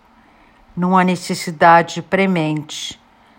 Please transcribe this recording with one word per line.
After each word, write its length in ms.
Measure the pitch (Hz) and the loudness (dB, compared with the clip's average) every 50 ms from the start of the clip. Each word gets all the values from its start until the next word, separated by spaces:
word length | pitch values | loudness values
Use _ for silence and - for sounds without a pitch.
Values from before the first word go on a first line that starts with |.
| _ _ _ _ _ _ _ _ _ _ _ _ _ _ - | _ _ _ _ _ _ _ _ _ _ _ _ _ _ -6
numa 260 | 175 180 180 190 185 | -4 0 2 2 2
necessidade 1000 | 180 185 180 175 - - 180 - - 180 160 147 180 170 170 170 170 170 - 170 | 2 2 0 -2 -4 -8 -8 -8 -8 -8 -2 2 6 6 6 6 4 0 -6 -12
premente 960 | 151 - 196 190 196 190 185 170 156 156 151 151 143 - - - - - - - _ _ _ _ _ _ _ | -8 -4 -2 -2 0 0 0 -2 -2 -2 -4 -6 -8 -10 -14 -14 -14 -14 -16 -18 _ _ _ _ _ _ _